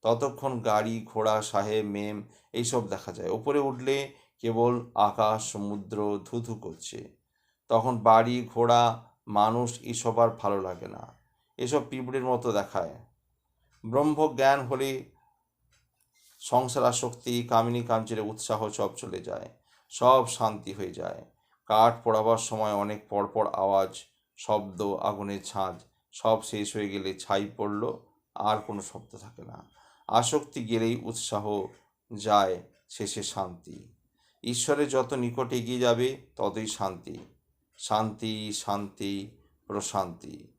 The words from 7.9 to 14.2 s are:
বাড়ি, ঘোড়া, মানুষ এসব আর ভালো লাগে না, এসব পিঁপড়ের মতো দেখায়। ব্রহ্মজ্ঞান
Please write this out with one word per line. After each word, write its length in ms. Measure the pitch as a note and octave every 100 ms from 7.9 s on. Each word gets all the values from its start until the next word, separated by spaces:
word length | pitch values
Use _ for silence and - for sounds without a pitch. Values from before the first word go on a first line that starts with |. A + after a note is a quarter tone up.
| A#2+
বাড়ি, 500 | A2 A2 A#2 B2 A#2+
ঘোড়া, 500 | A#2 A#2 A#2+ A#2+ A#2 - _ -
মানুষ 540 | G#2 G#2+ A#2+ A#2+ A#2+
এসব 380 | - A#2 A#2 A#2
আর 100 | A#2
ভালো 320 | A2+ G2+ G2
লাগে 260 | F#2 F2 -
না, 260 | - - - _ _ _ -
এসব 320 | B2 D3 A#2+
পিঁপড়ের 360 | C3 B2+ C3+ B2+
মতো 260 | B2 A#2+
দেখায়। 440 | G2+ G2 F#2+ E2 - - _ _ _ _ _ _ _ A2+
ব্রহ্মজ্ঞান 720 | B2+ D3+ D3+